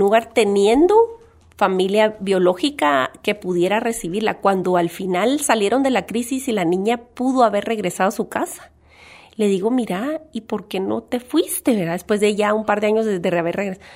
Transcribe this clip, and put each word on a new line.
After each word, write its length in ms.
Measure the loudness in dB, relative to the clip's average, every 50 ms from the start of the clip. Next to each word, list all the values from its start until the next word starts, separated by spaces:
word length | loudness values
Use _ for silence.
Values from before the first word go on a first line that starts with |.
| 2
un 60 | 4
hogar 220 | 4 2 0 0 0
teniendo 640 | 0 2 2 2 2 4 4 4 4 4 6 6 4 4 4 0 -12 -20 -20 _ _ _ _ _ 0
familia 580 | 0 0 2 0 0 2 2 2 2 2 0 -4
biológica 920 | -2 0 0 4 4 2 2 2 -2 -4 -2 0 0 2 2 2 0 -2 -6 -6 -4
que 100 | -4 -4
pudiera 460 | -4 -4 -4 0 0 0 2 0 0
recibirla, 560 | -2 -4 -6 -6 -8 -6 -4 -2 -2 -2 -4 0
cuando 400 | 0 0 0 2 0 0 0 2
al 120 | 0 0
final 500 | -4 -6 -6 -4 -2 0 2 0 0 0
salieron 420 | 0 0 0 2 2 0 0 2
de 80 | 0 0
la 160 | 0 -2 -2
crisis 420 | -2 -6 -6 -4 -4 -6 -6 -4 -4
y 40 |
la 140 | -2 -2 0
niña 320 | 0 0 0 0 -2 -2 -2
pudo 460 | -6 -16 _ -4 -2 -2 2 4 2
haber 220 | 2 2 0 -2
regresado 440 | -2 -4 -4 -4 -6 -2 0 -2 -2
a 20 |
su 180 | 0 -2 -6 -6
casa. 420 | -4 -6 -6 -6 -8 -16 -18 -20 _ _ _ _ _ -20 -20 -20 -20 -20 -20 -20 -6 -2
Le 100 | 0 0
digo, 240 | 0 0 0 0
"Mira, 500 | 0 0 -2 -2 -4 -4 -4 -4 -6 -8 -10 -10
¿y 100 | _ -12
por 260 | -8 -6 -8 -8 -8 -6
qué 120 | -6 -6
no 220 | -4 -4 -4 -6
te 180 | -6 -6 -8 -8
fuiste, 560 | -6 -2 -2 -2 0 0 -4 -4 0 0 0
verdad? 180 | 0 0 -2 -4
Después 260 | -6 -2 -2 0 2
de 160 | 2 0 2
ya 180 | 2 0 0 0
un 120 | -2 0
par 140 | -2 -2 0
de 60 | 0 0
años 180 | 0 0 0 0
de, 100 | -2 -2
de 180 | -2 -2 -2 0
haber 160 | -2 -2 -4
regresado". 320 | -4 -6 -6 -8 -10 -14 -20 -20